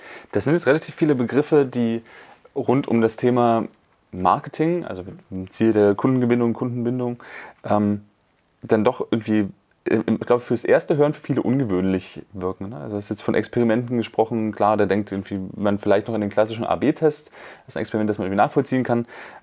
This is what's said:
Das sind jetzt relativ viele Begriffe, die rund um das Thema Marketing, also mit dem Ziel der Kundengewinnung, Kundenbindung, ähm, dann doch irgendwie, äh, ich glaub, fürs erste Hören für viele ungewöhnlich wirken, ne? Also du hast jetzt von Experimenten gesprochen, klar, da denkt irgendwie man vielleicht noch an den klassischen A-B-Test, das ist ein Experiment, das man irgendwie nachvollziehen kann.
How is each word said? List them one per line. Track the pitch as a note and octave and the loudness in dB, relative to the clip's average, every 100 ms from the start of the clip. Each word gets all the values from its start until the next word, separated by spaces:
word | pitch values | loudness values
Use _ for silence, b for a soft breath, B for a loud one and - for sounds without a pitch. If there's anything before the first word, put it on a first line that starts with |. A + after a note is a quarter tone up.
| B B B | B B B
Das | - | -2
sind | A#2+ | 0
jetzt | E3+ B2+ | 2 2
relativ | D3+ - | 2 0
viele | - D#3 | 0 2
Begriffe, | C3 A#2 A#2+ D3 D3+ | 2 0 0 2 4
die | C3+ B2 A2+ A2+ B B B B _ | 2 0 0 -2 B B B B _
rund | C#3 A#2+ B2+ C#3+ | -4 2 2 2
um | A2+ | 2
das | A2+ - | 2 2
Thema | B2+ B2 A#2+ A2+ - _ _ _ _ | 0 2 2 2 -2 _ _ _ _
Marketing, | F#2 F#2 A2+ D3+ - D#3+ F3 | -2 0 0 -2 -2 -2 -2
also | - F#2 | -6 -10
mit | G2+ E3 - | -12 -16 -12
dem | F#2 F#2 | -10 -8
Ziel | - A2+ | 2 4
der | G#2+ G#2 | 6 6
Kundengewinnung, | G2+ C3 C3 A#2+ A#2+ A#2 | 4 2 2 2 2 0
Kundenbindung, | A2 B2+ A#2+ A#2 B2+ B2 A#2+ B B B - | -2 -4 -4 -4 -2 -4 -8 B B B -10
ähm, | - G#2+ G#2 G#2 - _ _ _ _ _ | -2 2 2 0 -6 _ _ _ _ _
dann | - A2 | 0 2
doch | G#2+ - - | 2 0 -2
irgendwie, | A#2 G#2 G#2+ G2 - _ _ | -4 0 0 0 -6 _ _
äh, | - A2 G#2+ | -2 0 0
ich | A2 | -2
glaub, | - A#2+ | 0 0
fürs | - A#2 | 0 -2
erste | - C3 - D3 | 2 2 2 0
Hören | D3 | 0
für | D3 | 0
viele | - B2 | -4 -2
ungewöhnlich | - C3+ A#2+ F#2 F#2+ F#2 - - - | 0 0 0 0 2 0 -4 -16 -16
wirken, | G2+ F#2 F#2 G2 | -8 -6 -6 -10
ne? | - | -12
Also | C3 | -8
du | G#2 | -8
hast | G2+ | -6
jetzt | G#2+ | -6
von | - | -2
Experimenten | - G#2+ B2 A#2 A2 A#2+ B2 | -2 0 0 2 2 0 -4
gesprochen, | A2 - A2+ A#2 A2 | -2 0 0 -2 -4
klar, | G#2 G#2 G#2+ | 0 2 2
da | G2 | 2
denkt | G2+ G#2 | 0 -2
irgendwie | G2 F#2+ G2 F#2+ | -6 -6 -8 -8
man | - G2+ G2+ | -4 -2 0
vielleicht | G#2 G2+ G#2+ | 2 0 0
noch | |
an | A2+ | -4
den | G2+ | -2
klassischen | G#2 A2 A2+ | 0 0 -2
A-B-Test, | - E2+ - - D#3 D3+ - | -4 0 0 2 0 -2 -8
das | - - - - | -20 -20 -20 -12
ist | - | -8
ein | |
Experiment, | - A2 G#2+ | -4 -2 -2
das | G#2 | -2
man | F#2+ | -2
irgendwie | G2 | 0
nachvollziehen | C3 D3+ B2+ C3 | 2 0 0 0
kann. | B2 A#2+ A#2 B B B | 0 -2 -2 B B B